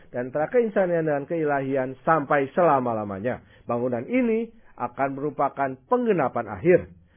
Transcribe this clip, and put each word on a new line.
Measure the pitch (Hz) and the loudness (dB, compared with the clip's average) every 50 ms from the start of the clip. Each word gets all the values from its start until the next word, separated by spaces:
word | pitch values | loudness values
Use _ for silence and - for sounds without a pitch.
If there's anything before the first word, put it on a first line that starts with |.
| - - - | -16 -10 -8
dan | 123 127 131 | -6 -6 -4
antara | 131 147 156 | -2 -2 -2
keinsanian | - - 247 233 220 202 208 190 175 175 165 160 | 0 2 2 2 2 2 0 2 2 2 0 0
dengan | 156 147 143 139 | 0 0 -2 -2
keilahian | 131 170 165 160 147 143 139 139 135 135 135 127 131 131 - - | -4 -4 -2 0 0 0 0 -2 -2 -2 -2 -2 -4 -6 -4 0
sampai | 165 165 156 139 127 151 143 139 131 - | 2 2 2 2 2 2 2 0 0 2
selama-lamanya. | 190 180 160 143 135 127 120 113 110 107 101 98 95 104 123 110 - - - - - - | 4 4 4 4 4 2 0 -2 -2 -4 -4 -6 -4 -4 -4 -4 -6 -10 -18 -20 -12 -6
Bangunan | - 120 120 123 131 120 117 131 | -4 -4 -2 -2 -2 -2 -4 -4
ini | - 240 254 247 226 220 226 233 226 - - - - - - | -2 0 0 0 0 0 -2 -4 -6 -12 -20 -20 -18 -10 -8
akan | - - - - 135 139 135 135 | -8 -6 -4 -4 -4 -4 -4 -4
merupakan | 139 151 135 - 147 135 - - 139 135 131 127 _ - | -6 -4 -2 -2 -2 -2 -2 -2 -4 -4 -4 -6 _ -2
penggenapan | 247 247 247 226 202 165 135 120 - 120 113 101 | 0 0 2 2 2 2 0 0 -2 -4 -6 -6
akhir, | 107 95 110 170 180 139 87 - - - _ _ _ | -6 -2 2 4 4 4 2 -2 -16 -20 _ _ _